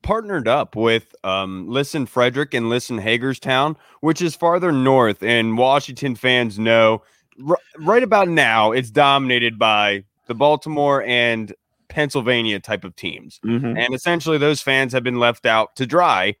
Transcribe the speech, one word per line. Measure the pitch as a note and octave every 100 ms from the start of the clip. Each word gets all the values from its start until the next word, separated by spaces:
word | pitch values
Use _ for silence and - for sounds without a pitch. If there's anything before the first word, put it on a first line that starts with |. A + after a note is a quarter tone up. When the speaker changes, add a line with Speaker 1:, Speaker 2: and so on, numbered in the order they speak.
Speaker 1:
partnered | - A3 G#3 F#3 A2+
up | C3+ B2 G#2+
with, | A2+ A2+ - _
um, | G2 F#2+ F#2+ F#2+ F2+
Listen | B2+ C#3+ D#3 B2+
Frederick | - B2 B2+ D3
and | B2+ A#2
Listen | A#2+ - A#2
Hagerstown, | G2+ A#2+ B2+ B2+ - C3 D3 D#3 _ _
which | D3+ D#3+
is | E3+ -
farther | E3+ F3 F3+
north, | C#3+ C3 C3+ A2+ G2+
and | G#2 A#2 A2+ A2+
Washington | B2+ C#3 C3+ B2+ C#3 A#2
fans | B2+ B2+ A#2 G2+
know | A2 A2+ A2 A2 _ _ _ _ C#3
r-, | F3 _ -
right | D#3+ A3+
about | B3+ G#3 F#3
now | D#3+ B2+ A2+ G#2+
it's | A#2+ B2
dominated | A2 C#3 C#3 C3+ B2 A#2 A2
by | A2 G#2+ G#2 G2 G2 _ _
the | A#2
Baltimore | C#3+ D3+ - D3+ C#3+ C#3
and | A2 A#2+ A#2+ A2+ G#2+ - _ _ _
Pennsylvania | - D3 C#3+ A#2 B2 A2+ G2+
type | - G#2
of | F#2 -
teams. | F2+ - - - G#2+
Speaker 2:
Mm-hmm. | A#2 C3 A#2
Speaker 1:
And | B2
essentially | B2+ - E3+ D#3 D#3
those | D3 D3
fans | - C3+ C3+
have | B2+
been | B2 B2
left | A#2+ A#2+ A#2+
out | A2 A2 -
to | C3
dry. | D3+ F3 G#2 F#2+ G2+